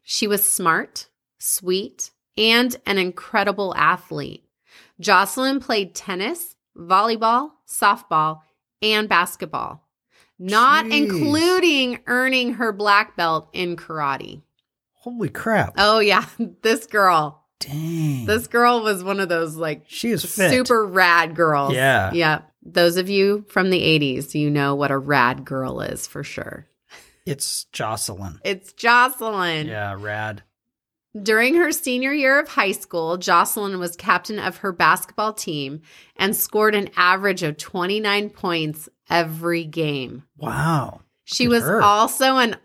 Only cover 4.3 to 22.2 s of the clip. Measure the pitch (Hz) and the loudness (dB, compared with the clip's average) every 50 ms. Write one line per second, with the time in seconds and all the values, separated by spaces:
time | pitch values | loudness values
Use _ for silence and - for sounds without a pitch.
4.3 | - - _ _ _ _ _ _ _ - - _ _ - 175 208 196 180 196 190 | -12 -16 _ _ _ _ _ _ _ -20 -20 _ _ -6 0 4 4 4 4 2
5.3 | - 254 262 269 269 277 - - 240 208 196 180 - - - - 185 180 196 247 | 0 -2 -2 0 -2 -2 -2 -2 -2 -2 -2 -4 -8 -12 -10 -8 -6 -4 -4 -4
6.3 | 349 339 - - - _ _ _ _ - 170 170 185 196 208 233 226 214 226 220 | -6 -6 -10 -14 -16 _ _ _ _ -14 -2 2 2 2 4 2 0 0 2 2
7.3 | 233 247 285 311 - _ _ - - - 226 202 208 - - - 165 156 156 156 | 2 2 0 -4 -10 _ _ -14 -4 0 2 2 2 0 -2 -2 0 0 0 0
8.3 | 156 156 _ _ _ _ _ _ _ _ 214 214 214 214 214 214 202 170 180 - | -2 -6 _ _ _ _ _ _ _ _ -2 0 0 0 0 2 2 2 2 0
9.3 | - - 185 156 151 135 - - - - _ _ _ _ _ _ _ _ _ _ | -4 -10 -10 -8 -6 -6 -8 -8 -10 -14 _ _ _ _ _ _ _ _ _ _
10.3 | _ - 180 185 208 220 240 269 294 320 320 220 294 294 294 202 190 - 311 294 | _ -12 -6 0 2 4 6 6 6 4 2 2 0 2 2 2 0 0 0 2
11.3 | 294 311 330 359 370 370 359 339 294 269 262 247 240 240 - - 240 247 254 262 | 2 2 4 4 4 4 4 4 4 2 0 0 -4 -6 -4 -2 0 0 0 2
12.3 | 262 254 247 240 233 202 247 220 202 190 208 208 202 202 214 208 - - 170 165 | 0 0 0 -2 -4 -4 -4 -4 -2 0 2 4 4 4 2 0 -2 -2 -2 0
13.3 | 160 156 156 _ - 175 180 175 170 165 - - 160 156 147 139 135 131 - - | 0 -2 -4 _ -8 -6 -6 -6 -6 -8 -10 -10 -8 -4 -4 -4 -4 -6 -8 -12
14.3 | - 147 - _ _ _ _ _ _ _ _ _ _ _ - 247 240 233 202 147 | -16 -18 -20 _ _ _ _ _ _ _ _ _ _ _ -16 -12 -8 -6 -6 -6
15.3 | - - - 226 220 196 131 - - - 202 208 220 220 214 208 185 202 - - | -6 -6 -4 0 0 0 0 0 0 2 4 4 4 4 4 4 4 2 2 -2
16.3 | - - 233 185 - _ - 220 226 220 - - - 214 196 185 175 156 151 147 | -4 -8 -8 -8 -6 _ 0 0 0 0 -2 -2 0 4 4 6 6 4 2 0
17.3 | 147 _ _ _ _ - - 139 143 151 160 165 170 165 156 151 139 127 113 110 | -6 _ _ _ _ -14 -12 -10 -8 -6 -6 -4 -2 -2 0 0 -2 -2 -2 0
18.3 | 214 220 226 - - 240 240 240 247 233 214 214 202 185 180 190 196 196 196 170 | -2 -2 -2 -2 0 2 4 4 4 2 0 0 -2 -2 -2 -4 -2 -2 -2 0
19.3 | 175 165 165 160 151 156 165 156 151 147 - - - - - 240 226 156 - - | 0 -2 -2 -4 -6 -6 -6 -6 -6 -8 -12 -14 -10 -6 -4 -2 -2 -2 -4 -4
20.3 | - 202 190 170 254 254 254 247 240 226 214 196 175 185 180 175 175 170 165 165 | -2 0 2 4 4 4 4 4 2 2 2 2 2 4 6 6 6 4 4 2
21.3 | 160 165 170 156 151 143 139 139 131 127 131 135 127 110 95 95 - 170 | 2 2 2 2 4 2 2 0 0 2 4 4 4 4 2 0 0 2